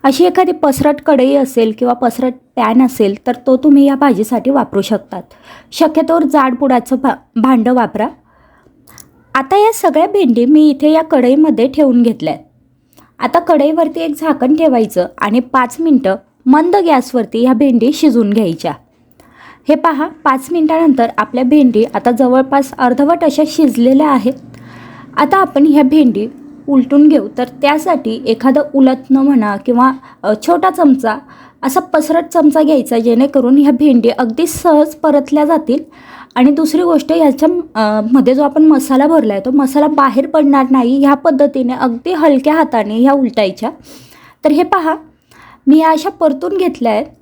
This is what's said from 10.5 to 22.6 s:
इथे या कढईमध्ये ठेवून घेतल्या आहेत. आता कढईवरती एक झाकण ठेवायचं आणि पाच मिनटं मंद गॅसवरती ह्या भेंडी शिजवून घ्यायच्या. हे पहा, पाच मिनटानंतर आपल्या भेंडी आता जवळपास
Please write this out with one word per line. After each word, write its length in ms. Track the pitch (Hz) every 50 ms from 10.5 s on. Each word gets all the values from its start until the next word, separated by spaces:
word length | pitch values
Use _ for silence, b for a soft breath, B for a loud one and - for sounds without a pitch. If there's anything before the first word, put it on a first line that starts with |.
| 302 302 302 302
इथे 200 | 277 277 294 302
या 120 | 311 320
कढईमध्ये 680 | 320 311 330 269 254 247 262 302 311 311 247 202 233 269
ठेवून 340 | 269 302 302 269 247 247
घेतल्या 320 | 233 233 214 - 151 160 147
आहेत. 100 | - - _ _ _ _ _ _ _ _ _ b b b b b _
आता 200 | - 247 - 339
कढईवरती 640 | 339 349 339 302 277 302 311 330 330 311 - 330
एक 140 | 330 320 285 -
झाकण 340 | 320 320 294 - 240 254 311
ठेवायचं 520 | 311 330 311 254 240 220 214 - 185 180 - - -
आणि 220 | - 208 208 247
पाच 360 | 254 254 - 262 254 247 - -
मिनटं 360 | 330 330 294 247 - 190 190 190 _ _ _ _ _
मंद 300 | 254 262 302 320 359 349
गॅसवरती 680 | 403 349 339 294 254 247 - - 247 220 - - 226 240
ह्या 80 | 254
भेंडी 400 | 262 220 285 277 247 233 220 254
शिजवून 380 | 302 - - 302 226 240 226 202
घ्यायच्या. 420 | 208 226 220 175 165 160 - 165 143 - _ _ _ _ _ _ _ b b b b b b b b b b -
हे 60 | 311
पहा, 340 | - - 339 311 262 302 349
पाच 400 | 320 - _ 294 269 262 262 -
मिनटानंतर 540 | 339 339 311 311 320 320 330 311 262 262 233 226 - -
आपल्या 260 | 214 - - 247 262
भेंडी 400 | 247 294 302 277 254 220 214 226 - -
आता 160 | 202 - 240
जवळपास 640 | 247 220 233 254 254 262 262 262 277 277